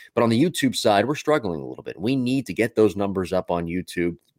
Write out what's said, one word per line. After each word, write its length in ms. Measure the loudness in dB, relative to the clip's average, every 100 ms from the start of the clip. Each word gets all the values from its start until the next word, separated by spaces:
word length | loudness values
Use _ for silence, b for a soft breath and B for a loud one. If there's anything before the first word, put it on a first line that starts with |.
| B
But 100 | 0
on 60 | 2
the 140 | 4
YouTube 320 | 2 0 -2 0
side, 320 | 2 4 2
we're 80 | 0
struggling 460 | 0 0 0 -6
a 40 | -8
little 160 | -12
bit. 160 | -12 -6
We 160 | -2 0
need 280 | 0 -2 -2
to 60 |
get 220 | -2 0 4
those 220 | 2 2
numbers 340 | -2 -2 -2
up 180 | -2 -2
on 180 | -2 -2
YouTube. 500 | -4 -6 -2 -2 -4 _